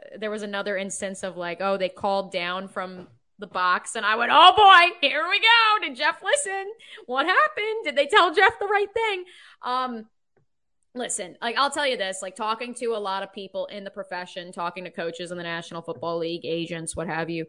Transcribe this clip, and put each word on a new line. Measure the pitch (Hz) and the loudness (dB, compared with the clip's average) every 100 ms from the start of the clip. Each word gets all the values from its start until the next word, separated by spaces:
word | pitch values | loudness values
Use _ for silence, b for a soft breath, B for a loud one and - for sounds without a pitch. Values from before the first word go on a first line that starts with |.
| - - | -16 -10
there | 214 | -8
was | 214 | -6
another | 208 202 196 190 | -6 -6 -4 -4
instance | 196 - 196 190 | -4 -6 -8 -8
of, | 190 175 | -10 -8
like, | 175 170 | -8 -4
oh, | 196 196 | -2 0
they | 185 | -2
called | - 208 196 190 | -2 -2 -2 -2
down | 185 175 185 196 | -4 -4 -4 -6
from | - 185 185 180 _ _ _ | -8 -10 -12 -18 _ _ _
the | 196 | -8
box, | 190 180 185 - 226 | 0 2 2 -2 -4
and | |
I | 208 220 | 0 0
went, | 240 | 4
"Oh | 277 349 | 10 10
boy, | 381 403 370 349 349 | 10 10 10 8 2
here | 277 269 339 | -2 0 0
we | 403 | 2
go. | 440 466 440 427 339 | 4 6 6 2 -2
Did | 247 | -2
Jeff | 302 320 | -2 -2
listen? | 381 571 403 392 392 453 B 466 370 | 0 0 0 -4 -6 -12 B -20 -6
What | 254 | -2
happened? | 311 381 605 - 427 440 | 2 4 2 0 -4 -4
Did | 349 254 | -2 0
they | 285 | 4
tell | 427 359 | 6 6
Jeff | 330 392 - | 6 4 2
the | 415 | -2
right | 415 403 | 0 0
thing?" | 453 453 381 359 B B B | -2 -2 -4 -8 B B B
Um, | 247 254 254 233 220 _ _ _ _ _ _ _ _ | -6 -4 -4 -8 -14 _ _ _ _ _ _ _ _
listen, | 247 240 - 180 - | -10 -8 -8 -10 -8
like, | 226 220 | -6 0
I'll | 277 | 0
tell | 302 285 | 0 -2
you | 233 | -2
this, | 190 190 | -4 -6
like, | 190 185 | -12 -6
talking | 220 220 240 | -6 -4 -6
to | 240 233 | -8 -4
a | 220 | -4
lot | 202 196 | -4 -6
of | 196 | -6
people | 208 190 190 180 | -12 -12 -8 -8
in | 202 | -10
the | 196 | -14
profession, | 202 190 180 175 - 175 | -14 -10 -10 -10 -12 -12
talking | 180 175 180 | -8 -8 -8
to | 180 | -12
coaches | - 170 170 175 | -8 -8 -8 -10
in | 175 | -10
the | |
National | 170 170 165 170 | -8 -8 -8 -12
Football | 165 165 165 170 | -10 -8 -6 -4
League, | 165 170 | -4 -6
agents, | - 165 165 170 160 | -6 -6 -6 -8 -8
what | - 160 | -8 -6
have | 156 165 | -4 -4
you, | 165 | -6